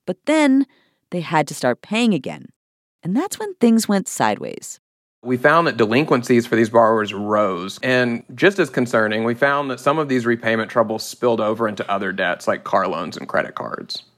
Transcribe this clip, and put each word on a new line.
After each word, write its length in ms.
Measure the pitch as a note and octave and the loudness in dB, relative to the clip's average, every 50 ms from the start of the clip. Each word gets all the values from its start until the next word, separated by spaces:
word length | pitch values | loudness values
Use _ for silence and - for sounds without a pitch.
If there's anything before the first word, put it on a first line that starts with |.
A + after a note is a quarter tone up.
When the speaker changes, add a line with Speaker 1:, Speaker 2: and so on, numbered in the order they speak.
| - - | -8 -8
Speaker 1:
But 100 | F#3 _ - | -8 _ -2
then 400 | - D#4 D#4 D4 C4+ C4 C4+ C#4 _ _ _ _ _ _ _ _ - | 0 2 2 4 4 4 4 2 _ _ _ _ _ _ _ _ -8
they 80 | - F3+ | -6 -6
had 280 | D#3 - E3+ D#3 D3 - | -4 0 2 2 2 0
to 40 | C#3+ | -4
start 280 | - - B2+ A#2 - | -2 0 0 0 -2
paying 320 | - - G#3 A3+ B3 A3+ F#3+ | -6 -4 -2 2 2 2 2
again. 340 | C3+ - E2+ D#2 C2+ - - _ _ _ _ _ _ _ _ _ _ - | 2 -2 -6 -12 -12 -16 -20 _ _ _ _ _ _ _ _ _ _ -6
And 120 | E3 F#3+ | -2 -2
that's 220 | C4 F4+ G#4 - - | -2 -2 -4 -6 -8
when 180 | A4 G#4 F4+ | -8 -10 -4
things 340 | - A#3+ A#3 A3+ A3+ - - | 2 4 4 4 4 2 2
went 180 | G3+ G3 - - | 0 0 0 -4
sideways. 720 | - - A#2+ G#2+ G#2 - - G#1+ - - - - - _ _ _ _ _ _ _ _ _ - | -4 0 0 0 0 -2 -6 -10 -10 -12 -14 -16 -18 _ _ _ _ _ _ _ _ _ -4
Speaker 2:
We 120 | B2 B2+ B2 | -2 -2 2
found 300 | B2+ D3 D#3 E3+ E3+ D3 | 4 4 4 6 4 2
that 100 | A2+ A#2 | 2 2
delinquencies 680 | A2+ G#2 A#2 C3+ D#3 D#3 D3+ B2 A#2+ - B2+ A#2+ A#2 | 2 2 4 2 2 2 2 0 2 4 2 2 4
for 120 | - A#2 A2 | 2 2 2
these 120 | A2+ G#2+ | 2 4
borrowers 440 | A#2 A#2 A2+ A2 A2+ A2 G#2+ G2+ G2+ | 6 4 6 6 4 2 0 -2 -6
rose. 640 | G2+ G#2 G#2 G#2+ G#2 G#2+ F#2+ F#2 F2+ F#2 G2 - - | -8 -4 -2 0 2 2 0 0 -4 -6 -8 -10 -6
And 440 | - C3 B2+ B2+ B2 A#2+ A#2 A2+ - _ C3 | -2 0 2 2 2 0 -2 -6 -8 _ -6
just 240 | A#2+ D#3+ F#3+ G3 F#3+ | 2 2 2 4 2
as 100 | D#3+ - | -2 0
concerning, 540 | - C#3+ A#2+ A#2+ - A2+ G#2+ G#2+ G#2+ A2+ A2+ | 0 -2 -2 0 2 0 0 2 0 -2 -2
we 100 | A#2 A#2 | -2 -2
found 360 | A#2 C#3+ C#3 C#3+ C#3+ C#3+ C3+ | 0 0 0 0 0 -2 -4
that 80 | B2 A#2+ | -8 -2
some 180 | - C#3+ D3 D#3+ | 0 0 0 0
of 120 | D3+ C#3 | 0 0
these 160 | B2+ B2 A#2 | 0 0 2
repayment 440 | A#2+ A#2+ A#2 A#2+ A2+ A2+ A2 A2 G#2 | 0 -2 0 0 -2 0 0 -2 -2
troubles 360 | - B2 A2+ G#2+ A2 A2 - | 0 0 0 0 -2 -6 -8
spilled 340 | - - - A#2+ B2 A#2 A2 | -10 -8 -2 0 0 0 2
over 260 | A2 G#2+ A2+ A2+ A#2 | 0 -2 -2 -2 -2
into 240 | G#2+ G2+ G2 - - | -4 -2 -4 -4 -4
other 220 | G2+ G2 G2+ F#2+ | -4 -4 -2 -6
debts 340 | F#2+ G2 F#2 F2 F2 - - | -4 -2 -2 -2 -2 -2 -2
like 200 | - G2 - - | -4 -4 -4 -4
car 240 | - - G2+ F#2 F#2+ | -4 -2 -2 -2 -2
loans 260 | E2 E2 F2 D#2+ - | -4 -6 -6 -8 -10
and 100 | - - | -12 -12
credit 300 | - - - - - - | -4 -4 -4 -4 -4 -8
cards. 480 | - - - - - - - - - - _ _ | -10 -10 -10 -10 -12 -12 -12 -14 -14 -14 _ _